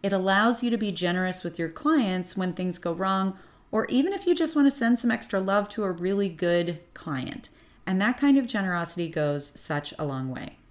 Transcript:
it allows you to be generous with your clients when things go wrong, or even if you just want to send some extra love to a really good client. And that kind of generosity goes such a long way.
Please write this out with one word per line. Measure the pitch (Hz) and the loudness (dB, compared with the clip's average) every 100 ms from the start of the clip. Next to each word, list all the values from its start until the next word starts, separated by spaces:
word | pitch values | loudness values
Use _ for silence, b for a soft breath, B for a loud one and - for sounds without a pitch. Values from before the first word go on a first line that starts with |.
it | 202 | 0
allows | 190 185 190 226 240 | 0 4 4 4 2
you | 240 | 0
to | 226 | 0
be | 208 | -2
generous | 165 180 180 185 180 | -2 0 0 0 -4
with | 175 170 | -6 -4
your | 165 | -6
clients | - 294 320 208 185 175 - | -2 2 2 2 0 -4 -4
when | 180 | -4
things | 170 185 175 | -2 -4 -2
go | 175 | -4
wrong, | 170 190 190 190 190 B B B | -2 0 0 0 -4 B B B
or | 220 - | -2 2
even | 247 330 | 2 2
if | 392 349 | 0 0
you | |
just | 349 320 294 | 2 2 4
want | 277 | 4
to | 277 | 4
send | 233 240 | 2 2
some | 240 | 2
extra | 226 - 190 | -2 -2 -2
love | 190 202 196 | 2 0 0
to | - | -4
a | 196 | -4
really | 170 185 202 202 | -2 0 0 0
good | 160 175 175 170 156 - | 0 2 2 0 -6 -14
client. | - - 135 - - - b b b - | -14 -6 -6 -6 -10 -16 b b b -2
And | 185 | 0
that | 214 247 | 2 4
kind | 285 277 | 6 6
of | 240 | 4
generosity | 214 190 175 170 175 165 | -2 -2 -2 -4 -4 -4
goes | 160 147 147 143 - | 0 0 -2 -6 -10
such | - 147 - - | -4 -4 -6 -6
a | |
long | 151 135 131 | -4 -4 -6
way. | 127 107 - _ | -8 -12 -16 _